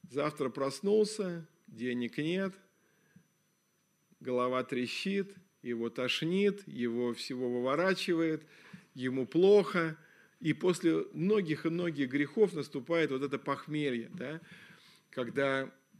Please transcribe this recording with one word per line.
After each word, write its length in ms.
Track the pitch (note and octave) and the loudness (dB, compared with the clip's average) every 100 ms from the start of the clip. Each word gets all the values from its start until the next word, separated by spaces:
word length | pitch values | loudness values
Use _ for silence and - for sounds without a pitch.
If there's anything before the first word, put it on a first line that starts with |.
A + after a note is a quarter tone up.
| - | -10
Завтра 380 | B2+ D3 D3 C3 | -2 -2 -2 -4
проснулся, 1000 | C3+ C3+ C3+ G3 G#3+ G#3 - F#3+ E3+ D#3+ _ - | -2 -4 -2 2 4 2 0 -6 -6 -12 _ -20
денег 500 | A2+ B2 B2 A#2+ - | -8 -4 -2 -4 -4
нет, 360 | D#3 F3+ G3 F#3+ _ _ _ _ _ - _ _ _ _ _ _ _ _ _ _ | -2 -2 -4 -8 _ _ _ _ _ -20 _ _ _ _ _ _ _ _ _ _
голова 460 | B2+ B2 B2+ B2+ | -4 0 2 0
трещит, 680 | B2 B2+ B2 - F#3+ G3 G3 - _ _ | 0 -2 -2 -4 -2 -2 -2 -8 _ _
его 280 | B2 A#2 A#2 | -6 -4 -4
тошнит, 760 | A#2 B2+ - D#3+ F#3 G3+ G3+ - | -2 -2 0 0 2 2 0 -6
его 480 | C3+ A#2+ A#2 B2 | -4 -2 0 -2
всего 380 | A#2 - B2+ B2+ | -2 -6 -4 -2
выворачивает, 920 | B2 B2+ D3 F#3+ F3+ - E3 E3 D#3 - - - - - | 0 0 2 2 2 0 0 0 -2 -8 -20 -20 -20 -18
ему 320 | C3+ B2+ C3 A#2+ | -6 -4 -2 0
плохо. 720 | D#3+ F#3+ G#3 G3 F3+ E3 D3+ - - - - | 4 8 8 6 2 0 -4 -14 -20 -20 -6
И 120 | D#3 | -2
после 520 | D3 F3 F3+ E3+ D#3+ - | 2 2 2 2 2 0
многих 540 | D3 F3+ G#3+ E3 D3 E3 | -2 2 2 2 0 -2
и 20 | |
многих 400 | E3+ F3 C#3+ C3+ | -2 -2 0 0
грехов 440 | C#3 C#3+ - G3+ | 0 0 4 2
наступает 580 | D#3+ C3+ C#3+ A#2+ E3+ D3+ | 2 -6 -6 -2 2 2
вот 120 | C3+ | 0
это 160 | C#3 C3 | -2 -4
похмелье, 720 | - C3+ - D3+ C#3+ A#2+ A2 | -2 -4 -4 -2 -2 -2 -6
да? 280 | - B2+ D#3+ - - - - - - _ | -10 -10 -10 -14 -20 -20 -20 -20 -20 _
Когда 640 | - A#2+ A#2 C#3 C3+ C3 - _ _ | -6 -4 0 0 0 -4 -10 _ _